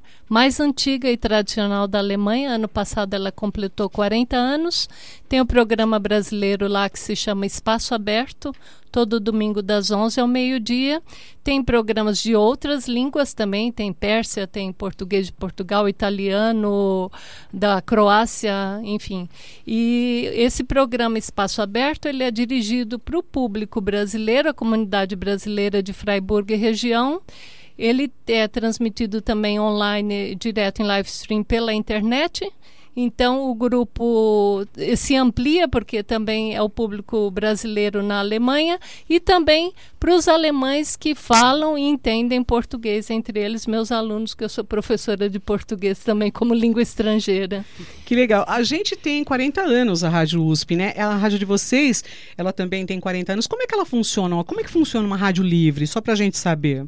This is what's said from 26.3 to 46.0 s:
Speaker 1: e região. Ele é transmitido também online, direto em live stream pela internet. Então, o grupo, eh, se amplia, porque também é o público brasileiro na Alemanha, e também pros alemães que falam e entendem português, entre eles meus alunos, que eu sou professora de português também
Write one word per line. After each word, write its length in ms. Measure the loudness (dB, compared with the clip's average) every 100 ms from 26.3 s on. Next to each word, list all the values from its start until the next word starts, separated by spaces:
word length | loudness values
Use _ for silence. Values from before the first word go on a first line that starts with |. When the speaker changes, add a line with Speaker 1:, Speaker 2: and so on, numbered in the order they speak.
| 0 0
Speaker 1:
e 40 | 0
região. 640 | 0 0 0 2 0 -2 -8 -18 -18 -18 -18 -2
Ele 340 | 0 2 0 -4 -2
é 220 | 0 0
transmitido 760 | 0 -2 0 -2 -2 -4 -2
também 380 | 0 0 0 2
online, 720 | 2 2 0 0 0 -2 -4
direto 480 | -4 -4 0 0 0
em 40 | 0
live 220 | 0 -2
stream 360 | -6 -4 -2
pela 280 | 0 0 0
internet. 800 | -2 -2 -2 0 0 0 -4 -8 -10 -20 -20 -10 -4
Então, 480 | -2 2 2 2 -2
o 60 |
grupo, 1120 | 0 2 2 0 0 2 4 4 4 4 2 -4 -6
eh, 200 | -2 0
se 200 | 2 4
amplia, 520 | 4 2 2 2 2
porque 340 | 0 -2 -4
também 540 | -2 -2 0 -2 -2 -2
é 60 |
o 40 | -2
público 640 | -2 -4 -6 -4 0 0
brasileiro 720 | 0 0 0 -2 0 0 0
na 200 | 0 0
Alemanha, 580 | 0 2 2 2 2 -2 -6 -10 0
e 120 | 2
também 520 | 4 4 6 4 2 -6 -14 -2
pros 280 | 4 4 6
alemães 680 | 4 4 2 2 0 -2 -2
que 180 | -2
falam 640 | -2 4 6 6 4 2 0
e 60 |
entendem 600 | 0 0 0 0 0 0
português, 680 | 0 0 -2 -6 -4 -2 -2
entre 280 | -4 -4 -4
eles 280 | -2 -4 -2
meus 240 | -2 0
alunos, 420 | -2 -2 -4 -6
que 100 | -6
eu 60 | -8
sou 140 | -6
professora 640 | -4 -2 0 -2 -2 -2 -2
de 100 | -2
português 600 | -2 -4 -4 -4 -2
também 320 | -2